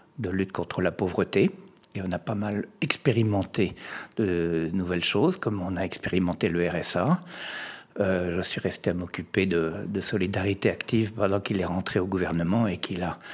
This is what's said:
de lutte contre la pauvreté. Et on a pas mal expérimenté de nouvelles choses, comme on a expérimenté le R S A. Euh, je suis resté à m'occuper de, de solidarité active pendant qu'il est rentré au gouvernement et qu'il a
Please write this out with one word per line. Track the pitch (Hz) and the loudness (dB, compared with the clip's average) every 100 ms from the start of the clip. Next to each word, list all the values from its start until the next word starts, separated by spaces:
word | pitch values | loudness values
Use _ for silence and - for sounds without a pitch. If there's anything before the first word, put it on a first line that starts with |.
| - - | -18 -6
de | 101 | -2
lutte | 95 95 | 0 0
contre | - 85 - | -2 -4 0
la | 90 | 0
pauvreté. | - 92 98 - 98 185 - - - - | 2 0 0 2 4 4 2 -20 -20 -12
Et | 101 | -6
on | 92 | -4
a | 87 | -4
pas | - | -4
mal | 104 104 104 - - | -4 -2 -4 -6 -6
expérimenté | - - 135 113 110 98 85 - 90 - - - - - | -4 2 2 4 4 2 0 0 0 -2 -12 -12 -8 0
de | 101 87 85 82 82 | 2 2 2 2 0
nouvelles | 95 87 87 | 0 0 0
choses, | - 104 160 185 | 2 4 4 2
comme | - 95 | -2 -2
on | 92 90 | -2 -2
a | |
expérimenté | 92 - - - 87 85 95 | -4 -4 -2 2 2 2 0
le | 87 87 | 2 0
R | 85 | 0
S | - 87 | 0 0
A. | 117 175 - - - - - - - - | 2 2 -2 -14 -10 -10 -12 -14 -12 -2
Euh, | 95 92 90 90 | 0 2 0 -2
je | |
suis | 90 - | -2 -2
resté | 92 - 98 | -4 -2 -2
à | |
m'occuper | 87 90 - - 101 | -2 -4 -8 -2 0
de, | 95 85 80 95 - | 2 2 0 -2 -4
de | 123 | -4
solidarité | - 104 92 98 98 98 101 | -2 0 0 0 0 2 2
active | 85 - 113 104 | 0 0 0 0
pendant | 110 98 101 | 0 0 0
qu'il | - 101 | 0 -2
est | 85 | 0
rentré | 90 - 101 | -2 0 0
au | 92 | 0
gouvernement | 95 85 85 85 113 107 | 0 0 0 2 2 2
et | 85 | -2
qu'il | - 90 | -4 -4
a | 87 - - | -4 -6 -12